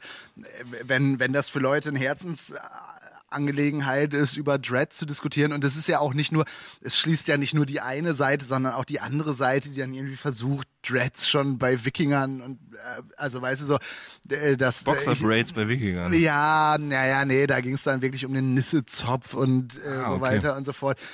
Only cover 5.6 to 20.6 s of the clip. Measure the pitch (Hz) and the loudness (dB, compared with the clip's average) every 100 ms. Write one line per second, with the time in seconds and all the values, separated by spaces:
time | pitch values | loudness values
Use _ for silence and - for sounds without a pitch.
5.6 | 139 147 160 147 147 139 151 156 151 - | 0 0 0 2 2 0 0 0 0 -6
6.6 | - - 131 - 156 160 - 143 139 151 | -18 -12 -2 0 2 0 2 0 2 2
7.6 | 139 139 120 139 170 139 135 143 127 131 | 0 -2 -4 -4 -2 2 2 2 0 0
8.6 | 131 120 135 143 113 147 151 127 131 135 | 0 -2 -4 -6 -4 -2 -2 0 2 2
9.6 | 143 135 131 131 135 135 147 110 127 139 | -2 -8 -8 -8 -10 -6 -6 -4 -2 -4
10.6 | - _ - 123 131 - - 147 139 123 | -6 _ -2 0 0 2 2 4 2 2
11.6 | 127 127 120 - 143 143 135 131 127 123 | 2 2 0 0 2 2 0 -4 -10 -14
12.6 | - 107 117 127 - - 143 123 127 135 | -16 -16 -12 -12 -14 -8 -6 -4 -2 -2
13.6 | 143 143 - - - - - 139 147 131 | 2 0 0 -14 -16 -16 -6 0 2 4
14.6 | 131 - 135 139 139 120 110 113 - 113 | 2 2 0 0 2 2 4 2 2 -2
15.6 | 107 131 104 90 87 170 160 143 151 156 | 0 0 0 0 2 4 4 4 4 4
16.6 | 151 151 147 135 131 135 139 131 139 127 | 4 2 0 2 2 2 4 4 4 2
17.6 | 123 135 147 131 131 131 135 135 131 127 | 0 -2 0 0 -2 -4 -4 0 2 2
18.6 | 123 156 - - 120 127 - - 131 127 | 2 0 0 -2 0 -2 -4 0 2 2
19.6 | 120 - 147 135 123 92 131 104 143 135 | 0 -10 -8 -4 -2 0 2 2 2 -2